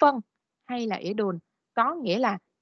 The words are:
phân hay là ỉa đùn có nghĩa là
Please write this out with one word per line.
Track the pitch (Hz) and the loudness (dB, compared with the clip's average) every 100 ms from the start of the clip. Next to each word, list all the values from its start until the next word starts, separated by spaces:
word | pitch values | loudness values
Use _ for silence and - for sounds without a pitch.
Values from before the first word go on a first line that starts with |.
phân | 294 262 - _ _ _ | 4 4 -4 _ _ _
hay | - 247 226 | -10 -6 -4
là | 190 | -4
ỉa | 175 | -4
đùn | 214 202 175 - _ _ | -2 -2 -4 -10 _ _
có | - 240 | -2 0
nghĩa | 339 226 196 | 0 -2 0
là | 247 196 _ _ | 0 -2 _ _